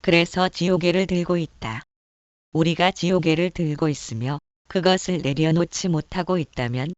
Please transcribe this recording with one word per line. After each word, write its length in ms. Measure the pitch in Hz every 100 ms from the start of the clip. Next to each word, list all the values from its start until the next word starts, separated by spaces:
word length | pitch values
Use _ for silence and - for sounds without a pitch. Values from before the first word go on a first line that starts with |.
그래서 460 | - 170 175 180 185
지우개를 580 | - 175 185 175 175 190
들고 300 | 180 170 175
있다. 460 | 160 - 110 113 - _ _ _ _ _ _
우리가 380 | 151 165 165 180
지우개를 600 | - 175 185 165 156 175
들고 380 | - 160 147 160
있으며 520 | 139 - 113 123 147 _ _ _
그것을 540 | 190 180 185 - 180
내려놓지 680 | 135 143 160 160 170 - 190
못하고 500 | 156 - 185 170 185
있다면 540 | 147 - 120 127 143